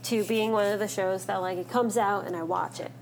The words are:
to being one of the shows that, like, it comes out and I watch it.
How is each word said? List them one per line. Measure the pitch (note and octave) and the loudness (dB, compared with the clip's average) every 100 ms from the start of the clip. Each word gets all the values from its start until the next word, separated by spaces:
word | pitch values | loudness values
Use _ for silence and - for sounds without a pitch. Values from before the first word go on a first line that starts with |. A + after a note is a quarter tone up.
to | - A3+ | 0 0
being | G3+ A3 A3 | 2 2 4
one | G#3+ G3+ | 4 4
of | G#3 | 2
the | G#3 | 0
shows | G#3 F#3+ F#3+ F#3 | 0 0 0 -2
that, | F#3+ | -2
like, | F#3 F3+ | -2 -4
it | F3+ | 0
comes | B3 A#3+ G#3+ | 2 2 2
out | G3+ G3+ - | 2 2 -2
and | F4 | -6
I | |
watch | E3 F3+ - - | -2 -2 -2 -6
it. | - - | -12 -12